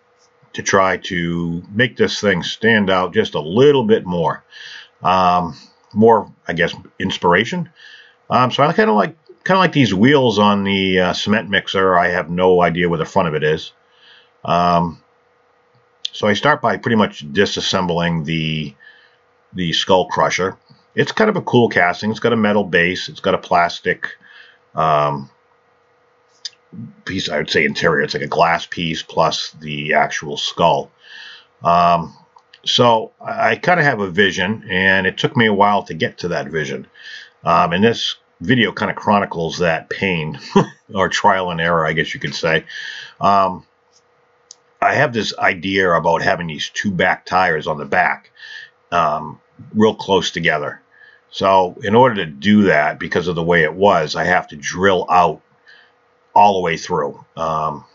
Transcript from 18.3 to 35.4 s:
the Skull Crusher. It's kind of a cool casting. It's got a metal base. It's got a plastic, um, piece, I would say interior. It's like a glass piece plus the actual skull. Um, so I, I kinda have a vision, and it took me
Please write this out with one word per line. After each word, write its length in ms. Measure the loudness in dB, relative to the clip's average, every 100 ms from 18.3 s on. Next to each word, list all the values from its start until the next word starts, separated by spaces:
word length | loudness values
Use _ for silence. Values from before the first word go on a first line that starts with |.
| -4 -2 -4 -8 -14 -20 -20 _ _ _ _ _
the 220 | -6 -4
Skull 320 | -2 2 2 2
Crusher. 500 | 0 0 0 -4 -6 _ _ _
It's 180 | -4 -4
kind 160 | 0 0
of 80 | 0
a 60 |
cool 260 | 0 2 2
casting. 420 | 2 0 0 -6
It's 100 | -2
got 120 | 0
a 40 | 2
metal 280 | 2 0
base. 460 | 0 0 0 -2 -8
It's 100 | -6
got 140 | -2
a 40 | -2
plastic, 720 | 0 0 0 -2 -4 -4 -6 -14 -20 -20 -20 _ _
um, 540 | -2 0 2 0 -4 -12 _ _ _ _ _ _ _ _ _ _ _ -20 _ _ -18 -18 -16
piece, 240 | -10 -8 -4
I 80 | -4
would 140 | -2
say 160 | 0 0
interior. 360 | -2 -2 -2
It's 120 | -2
like 80 | -6
a 60 | -4
glass 360 | 0 0 0
piece 380 | -6 -8 -6 -6
plus 480 | -8 -2 -2 -2 -10 -12
the 320 | -12 -8 -2
actual 460 | 0 0 -4 -8 -8
skull. 520 | -8 0 2 2 -4 _ -20 -20 -20 -20 _ _
Um, 540 | 0 2 4 2 -2 -14 _ _ _ -12
so 480 | -4 2 4 2 -2 _
I, 300 | -10 -2 -2
I 60 | 0
kinda 260 | 0 2
have 180 | 2 0
a 80 | -2
vision, 560 | 0 0 0 -4 -4 -4
and 360 | 0 2 2 0
it 120 | -2
took 180 | -2
me 100 | 2